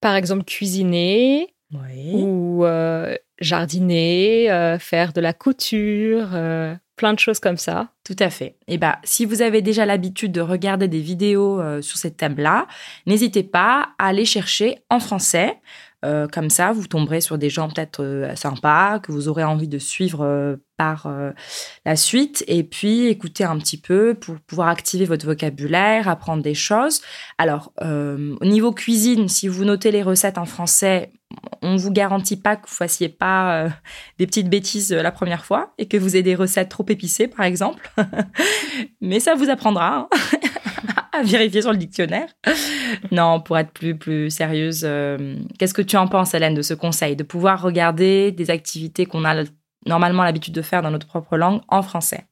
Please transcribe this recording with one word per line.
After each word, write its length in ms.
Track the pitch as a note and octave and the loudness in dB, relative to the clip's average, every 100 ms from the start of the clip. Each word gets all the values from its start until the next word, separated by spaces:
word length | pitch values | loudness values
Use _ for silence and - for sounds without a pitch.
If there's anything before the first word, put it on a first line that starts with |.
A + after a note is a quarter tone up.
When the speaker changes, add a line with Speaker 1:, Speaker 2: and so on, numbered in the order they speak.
Speaker 1:
Par 140 | A3 G3 | 2 2
exemple, 280 | F3+ G3 | 2 -2
cuisiner 1080 | F#3 - G3+ F#3 F#3+ F3 F3 G3+ B3+ C#4+ F4+ _ _ | -4 -6 -4 0 0 2 2 4 4 2 -2 _ _
Speaker 2:
Oui. 380 | D3 C3 C3 C#3+ | -14 -12 -12 -4
Speaker 1:
ou, 520 | G3 G3 F#3 F3 F3 | -2 0 0 0 2
euh, 500 | E3+ E3 E3 E3 E3 - _ _ | 2 2 0 -2 -4 -8 _ _
jardiner, 1080 | D#3+ E3+ E3 E3+ F3+ E3+ E3 F3 G3 A3+ A#3 | -2 -2 -2 0 2 2 2 2 4 4 4
euh, 280 | F3+ E3+ E3+ | 2 2 -2
faire 340 | - E3+ F3 | -2 0 2
de 80 | D#3+ | 2
la 120 | E3+ | -2
couture, 960 | E3+ - C4 - G#3+ G#3 G#3 A3 A3+ G#3+ | 0 0 0 -2 0 0 0 2 0 0
euh, 400 | F3+ E3 E3 D#3+ F3 _ _ | -2 -2 -2 -4 -8 _ _
plein 160 | G#3+ | 0
de 40 | G#3+ | 2
choses 180 | - G#3+ | 2 2
comme 160 | G3 F3 | 0 -2
ça. 320 | - E3+ A3+ _ | -2 -4 -4 _
Speaker 2:
Tout 120 | - F#3+ | -12 -2
à 120 | F#3 | -2
fait. 260 | - - _ - | -2 -12 _ -6
Et 120 | E3+ | 0
bah, 200 | D#3+ - | 0 0
si 200 | - - A3+ | -2 -2 0
vous 160 | G#3+ | 2
avez 200 | A#3 A3 | 2 2
déjà 240 | G3+ G#3+ G#3 | 2 2 2
l'habitude 460 | G3+ F#3 F#3 G#3+ | 2 -2 -4 -4
de 80 | F3 | -2
regarder 480 | E3+ F3+ G3 G3 F#3+ | 0 0 0 0 0
des 120 | D#3+ | 0
vidéos, 600 | D#3 F3 G#3 G3+ G3+ G3 | -4 0 2 4 2 0
euh, 220 | D#3+ D3 | -2 -4
sur 160 | D3 - | -6 -6
ces 120 | E3+ | -8
thèmes-là, 540 | D#3 D#3 C#3+ D3+ G3 E4+ - - - - | -4 -4 0 2 2 0 -10 -18 -12 0
n'hésitez 380 | G#3 A#3 G3+ | 2 4 0
pas 460 | F#3+ F3 G3 C4 D4 _ | 0 2 4 2 0 _
à 140 | G3 | 0
les 120 | G3 | 2
chercher 540 | A3 G#3+ F#3 - G#3+ - _ | 2 0 -2 0 0 -2 _
en 80 | A#3+ | 0
français. 600 | A#3+ G3 - E3+ G3+ - _ - - _ | 0 -2 0 2 0 -2 _ -20 -20 _
Euh, 220 | C#3 D3+ D3+ | -2 -2 -2
comme 240 | E3+ D#3 | -2 0
ça, 220 | - F3+ | 2 2
vous 160 | A3 F3+ | 0 -2
tomberez 320 | D#3+ D3+ D#3+ | -2 0 0
sur 180 | E3 D#3 | -2 -2
des 100 | D3 | -2
gens 200 | C#3+ D#3 | -2 -4
peut-être, 340 | D3+ D#3 - | -4 -8 -6
euh, 320 | C#3 C#3 C3+ | -6 -4 -6
sympas, 640 | C3+ D3 C3+ D3+ D3+ G3 G#3+ | -4 -6 -2 2 2 2 0
que 140 | G3 | -4
vous 160 | D3 C#3+ | -6 -4
aurez 160 | D#3 | -2
envie 240 | D#3 D#3 D#3 | 0 0 -2
de 100 | C#3+ | -6
suivre, 440 | C3+ - F#3 D#3+ | -8 -2 -2 0
euh, 320 | D3 C#3+ C#3+ C#3 _ _ | -2 0 -2 -6 _ _
par, 300 | D#3 D#3 D3+ | -4 -4 -8
euh, 240 | C#3 C#3+ - - - - - | -8 -8 -10 -14 -14 -14 -10
la 100 | - | -2
suite. 480 | D#3 - A#3+ C#4+ C#4+ - | 0 2 2 2 -2 0
Et 160 | E3+ | 0
puis, 420 | D#3+ - G#3 A3+ A#3+ | 0 -2 0 2 4
écouter 380 | G#3+ E3+ - | 2 -4 -2
un 120 | F#3 D#3 | -2 0
petit 200 | D3+ D#3 | -4 -8
peu 340 | - F#3 A3 | 0 4 4
pour 200 | A3+ - D#3+ | 2 -6 -14
pouvoir 260 | _ D#3 E3+ | _ -2 0
activer 380 | E3+ - F#3 | 0 -2 0
votre 220 | F#3 D#3+ D3+ | 0 0 -2
vocabulaire, 840 | D3+ D#3 C#3 D3 E3+ G3+ A3 G3+ | -2 -2 -4 0 2 4 4 2
apprendre 340 | E3 - D#3+ | -2 -2 -2
des 120 | D3 | -2
choses. 480 | D3 - G#3 C#4 D4+ - - - - | -2 0 2 2 -2 -6 -18 -18 -2
Alors, 340 | E3 D3 D#3 - | 0 0 -6 -8
euh, 520 | D#3+ D3 D3 C#3 D3 C#3+ | -4 -2 -4 -4 -6 0
au 40 | F#3 | 4
niveau 260 | G#3 A3+ | 4 4
cuisine, 560 | A3+ - A3+ A3 A#3+ G3 | 0 0 2 4 4 2
si 180 | - G3 | 0 -2
vous 180 | F#3 | 0
notez 280 | G3 G3+ A3 | 0 2 2
les 100 | G#3 | 2
recettes 360 | F#3+ F#3 G3 G3 | 2 2 2 -2
en 60 | |
français, 680 | E3+ - F3 - G3 F#3 - _ _ - - - | -8 -6 0 2 2 0 -2 _ _ -20 -16 -8
on 140 | E3 F#3+ | -2 0
vous 160 | F#3 | 2
garantit 440 | G3 G3 G3 F#3+ G3+ | 0 2 0 -2 -2
pas 200 | G#3 G#3 | 0 0
que 120 | - | -4
vous 60 | |
fassiez 340 | - F3 - E3+ | -6 -4 -2 -4
pas, 540 | - F#3 F#3+ F#3 E3 | -2 0 2 2 0
euh, 60 | D#3+ D#3 - - - _ | 0 -4 -12 -20 -20 _
des 80 | F3+ | -2
petites 240 | G#3+ F#3 | 0 2
bêtises, 420 | G3+ G3 G#3 G3 | 2 0 -4 -2
euh, 100 | E3+ | 0
la 100 | D#3+ | 0
première 320 | F3+ F3 E3+ - | -2 -4 -4 0
fois 260 | G#3 F#4 _ | -2 -2 _
et 80 | G#3+ | -2
que 100 | G#3 | 0
vous 200 | F#3+ F#3 | 2 2
ayez 80 | |
des 100 | F#3 | 2
recettes 340 | F3+ F#3 F#3+ F#3 | 2 2 0 -2
trop 160 | - G3 | -4 -2
épicées, 400 | G#3 F3 - B3 | -2 -2 0 -2
par 160 | - F#3 | 0 -2
exemple. 420 | F3+ G3 E4 - - | 0 -2 -4 -8 -2
<laughs> 1040 | G3 - G3 - F4+ G#4+ D4+ C4+ A3+ _ | -2 -2 -4 0 0 0 -4 -8 -10 _
Mais 200 | F#3+ G3 | -2 0
ça 140 | B3 | 2
vous 160 | D#4+ C#4 | 2 2
apprendra, 580 | C4+ A3 G3 E3+ C4 - | 2 2 2 2 0 0
hein, 260 | D#4 - D4 D#4 - - - G#3 G#3 - | 0 0 -2 -2 -6 -8 -8 -4 -4 -2
<laughs> 0 | |
à 100 | E4 | -2
vérifier 400 | A#3 A3 A3 G3 | 2 4 4 2
sur 80 | A3+ | 2
le 60 | G#3+ | 0
dictionnaire. 500 | E3 - E3+ F3+ D#4+ _ - D#4 C#4+ D4 B3+ G#3 G3 | -2 -4 -2 -2 -6 _ -2 0 -2 -4 -4 -6 -2
Non, 300 | F3 E3+ E3 | 2 4 2
pour 180 | D#3+ E3 | 2 -2
être 120 | D#3 | -2
plus, 260 | - E3 D#3+ | -4 -6 -6
plus 340 | D#3+ D#3 D3+ | -4 -2 -2
sérieuse, 520 | D#3 D#3 D#3 D#3 D#3+ | -2 -2 0 -2 -2
euh, 520 | D#3+ D3 C#3+ C#3+ C#3 C#3 C#3+ - | -2 -2 -2 -4 -6 -8 -10 -2
qu'est-ce 160 | F#3 | -2
que 80 | F#3 | 0
tu 140 | G3 G3+ | 2 2
en 120 | F#3 | 4
penses, 260 | F#3+ F#3 | 2 2
Hélène, 200 | E3 D#3+ | 2 2
de 80 | D3+ | 0
ce 120 | D3 | -2
conseil, 420 | D#3 E3+ D#3 D#3 C#3+ | -2 -2 0 -2 -2
de 60 | |
pouvoir 400 | D3 F3 F#3 F#3+ | -4 0 2 2
regarder 720 | F#3 E3+ E3+ D#3+ F#3 G3 G3 | 2 2 2 4 4 4 2
des 180 | F3+ E3+ | 0 -2
activités 560 | E3+ D#3+ D#3+ D#3+ - F3+ | -2 -4 -8 -10 -4 -2
qu'on 180 | E3 | 0
a 100 | D#3 | 0
l-, 140 | D#3 D3+ _ _ _ - | 0 -2 _ _ _ -2
normalement 360 | E3 F3 F3+ | 2 2 4
l'habitude 300 | F3+ D#3+ D#3 | 2 0 -4
de 80 | E3 | -8
faire 200 | D#3 F3+ | -2 -2
dans 80 | E3 | 0
notre 160 | D#3 D3+ | -4 -6
propre 300 | E3+ D#3+ D#3+ | -10 -4 0
langue 240 | E3+ G#3 - | 2 0 0
en 140 | G3 | 0
français ? 440 | F#3+ F3 D#3 F3+ - | 0 -4 -4 -6 -12